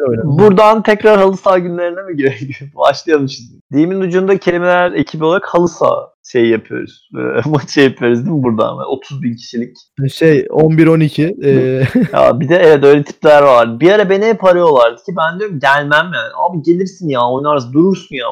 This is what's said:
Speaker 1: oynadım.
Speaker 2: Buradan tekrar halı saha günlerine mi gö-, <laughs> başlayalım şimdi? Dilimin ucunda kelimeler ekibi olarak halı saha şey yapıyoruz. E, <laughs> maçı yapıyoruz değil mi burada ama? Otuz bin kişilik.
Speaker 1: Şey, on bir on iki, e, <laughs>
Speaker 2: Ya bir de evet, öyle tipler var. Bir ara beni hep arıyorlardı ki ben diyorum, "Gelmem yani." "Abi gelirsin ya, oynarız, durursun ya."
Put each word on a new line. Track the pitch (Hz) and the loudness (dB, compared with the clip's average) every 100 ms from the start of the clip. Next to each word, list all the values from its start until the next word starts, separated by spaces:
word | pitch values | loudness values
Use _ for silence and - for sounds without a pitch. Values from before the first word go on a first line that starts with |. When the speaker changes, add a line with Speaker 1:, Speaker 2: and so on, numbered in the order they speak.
| 139 | 0
Speaker 1:
oynadım. | 117 147 147 | -2 -2 4
Speaker 2:
Buradan | 208 190 214 220 | 4 6 4 4
tekrar | 214 208 220 214 | 2 2 4 4
halı | 190 190 | 4 0
saha | - 185 | 0 0
günlerine | 175 175 175 175 | 0 -6 -6 -8
mi | 196 160 | -10 -4
gö-, | 135 117 131 127 139 151 | -2 -4 -12 -14 -14 -2
<laughs> | |
başlayalım | 143 135 - 156 135 | -2 -2 -2 -2 -2
şimdi? | 131 117 _ - | -8 -20 _ -6
Dilimin | 139 165 190 | -2 -2 -2
ucunda | 185 180 190 196 | -2 -2 0 -2
kelimeler | - 175 180 180 180 | -2 -2 0 0 0
ekibi | 165 139 156 160 | -2 -6 -2 -2
olarak | 185 - | -2 -2
halı | 170 175 | -2 -2
saha | - 139 - - _ - | 0 -2 -2 -6 _ -6
şey | 127 113 | -2 0
yapıyoruz. | 110 - 123 - - _ 127 | 0 -4 -12 -12 -18 _ -10
E, | 123 131 143 | -6 -4 -2
<laughs> | |
maçı | 151 - - | -4 -4 0
yapıyoruz | 135 - 123 120 127 | 0 0 -2 -2 -2
değil | 160 | -4
mi | |
burada | 123 110 110 | -2 -2 -4
ama? | - 135 | -4 -10
Otuz | 135 - 135 | -10 -12 -10
bin | 120 117 | -8 -10
kişilik. | - 120 123 _ _ - 135 | -12 -10 -12 _ _ -8 -8
Speaker 1:
Şey, | - 160 147 - | -2 0 0 0
on | 143 156 160 | 0 0 2
bir | 160 | 2
on | 165 | 2
iki, | 151 - 156 208 | 0 -2 -4 -2
e, | 139 | 0
<laughs> | 135 131 131 131 254 208 | 0 0 -2 -2 -2 -2
Speaker 2:
Ya | 135 131 120 | 2 2 2
bir | 135 | 0
de | 175 | 4
evet, | 170 147 | 4 6
öyle | 139 147 | 4 4
tipler | 147 - 160 147 | 0 -2 4 6
var. | 143 123 117 117 | 6 4 2 0
Bir | 160 | 2
ara | 214 196 | 2 2
beni | 196 214 | 0 0
hep | 220 | 0
arıyorlardı | 185 180 170 135 117 117 | 2 2 4 4 2 0
ki | - 175 | -10 -6
ben | 160 175 | -4 -4
diyorum, | 214 160 | -8 -4
"Gelmem | 139 143 147 147 175 | 0 0 0 -2 -2
yani." | 143 113 - | -6 -8 -6
"Abi | 165 180 | -6 -4
gelirsin | 143 175 190 - 170 | -2 -2 -2 -8 -4
ya, | 131 120 | -2 -2
oynarız, | 131 147 147 120 | -2 -2 -2 -2
durursun | 139 185 185 - 135 | 0 0 0 -6 -10
ya." | 117 | -10